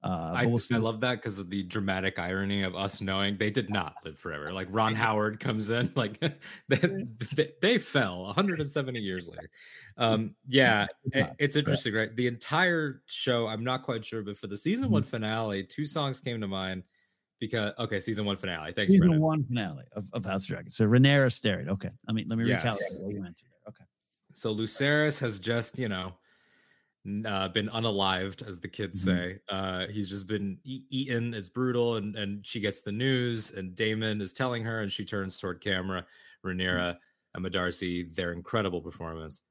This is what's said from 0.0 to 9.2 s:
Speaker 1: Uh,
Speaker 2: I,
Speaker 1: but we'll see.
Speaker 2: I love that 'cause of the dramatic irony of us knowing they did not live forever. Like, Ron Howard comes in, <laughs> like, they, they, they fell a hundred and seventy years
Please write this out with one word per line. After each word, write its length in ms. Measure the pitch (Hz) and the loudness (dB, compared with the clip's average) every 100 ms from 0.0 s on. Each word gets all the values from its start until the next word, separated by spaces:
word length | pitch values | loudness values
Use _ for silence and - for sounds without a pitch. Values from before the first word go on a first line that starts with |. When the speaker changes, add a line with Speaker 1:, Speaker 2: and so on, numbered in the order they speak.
Speaker 1:
Uh, 280 | - 85 80 | -4 -4 -2
Speaker 2:
I, 100 | 87 | 0
Speaker 1:
but 60 | 117 | 2
we'll 80 | 117 | 2
see. 160 | - | 2
Speaker 2:
I 40 | 117 | 2
love 220 | 113 110 | 0 0
that 200 | 123 123 | 0 0
'cause 160 | 117 98 | -2 -4
of 100 | 90 | -4
the 140 | 101 | -4
dramatic 560 | 90 107 98 95 95 95 | -4 -4 0 0 0 -2
irony 440 | 87 95 98 101 | -2 -2 0 0
of 120 | 98 | -2
us 260 | 90 98 - | -2 -2 -2
knowing 360 | 98 95 98 101 | -2 0 0 0
they 160 | 107 | 0
did 180 | 107 98 | 0 0
not 240 | 104 76 - | -2 -2 -8
live 140 | 82 76 | -14 -12
forever. 320 | 87 76 73 | -10 -8 -6
Like, 140 | 95 92 | -6 -4
Ron 220 | 101 110 110 | 2 2 2
Howard 420 | 113 107 107 107 | 2 2 0 -2
comes 320 | - 110 104 | -2 0 0
in, 220 | 117 131 | 0 0
<laughs> 40 | - | 0
like, 220 | 110 - 160 - - - - | -2 0 -4 -4 -14 -16 0
they, 360 | 131 175 196 123 113 117 139 | 2 4 0 -8 -8 -6 0
they, 160 | - - | 0 2
they 160 | 202 240 | 4 4
fell 480 | - 147 107 90 92 | 4 2 2 0 -4
a 60 | |
hundred 260 | 156 196 165 | 0 2 2
and 100 | 147 | -2
seventy 300 | 151 131 123 | -2 -2 -4
years 280 | 101 92 | -2 -4